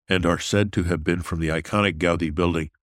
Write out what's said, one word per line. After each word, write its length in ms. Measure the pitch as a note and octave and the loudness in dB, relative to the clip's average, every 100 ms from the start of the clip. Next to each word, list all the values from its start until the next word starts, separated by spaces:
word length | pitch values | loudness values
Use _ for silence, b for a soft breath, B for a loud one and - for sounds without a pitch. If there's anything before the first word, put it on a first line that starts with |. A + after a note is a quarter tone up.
| - | -2
and 180 | F#2 E2+ | 2 2
are 140 | E2+ | 0
said 320 | - G2+ G#2 | 0 0 2
to 100 | G#2 | 0
have 200 | E2+ E2 | 0 0
been 180 | D#2 F2 | 0 -2
from 200 | - E2 | -2 -4
the 80 | D#2+ | -2
iconic 480 | D#2+ - G#2 G2+ D#2 | -2 -2 0 0 2
Gaudí 360 | F2 E2+ E2 | 0 2 0
building 360 | D2+ F2 E2 D2+ - | 0 0 0 -4 -12